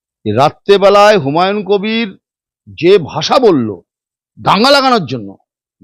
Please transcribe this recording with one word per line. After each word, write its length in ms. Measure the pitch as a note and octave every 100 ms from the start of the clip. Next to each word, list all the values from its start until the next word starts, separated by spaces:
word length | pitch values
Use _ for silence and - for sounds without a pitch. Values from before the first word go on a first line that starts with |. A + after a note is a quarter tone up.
| _ _
এই 80 | G#2+
রাত্রেবেলায় 840 | G#2+ D3+ - - G3 G3 G3+ G#3 G#3
হুমায়ুন 460 | C3+ D#3+ F#3 G#3 F#3+
কবির 520 | G3+ G#3+ A3+ G#3+ - _ _ _ _ G#2+
যে 300 | F#2+ E3+ G3+
ভাষা 420 | B2 D3+ D#3 C#4
বলল 400 | A3+ D3 A2 F2 _ _ _ _ _ -
দাঙ্গা 320 | A2 F#3 C4
লাগানোর 340 | C#4+ C4 A#3 C#3
জন্য 320 | B2+ G2 F#2+ _ _ _ _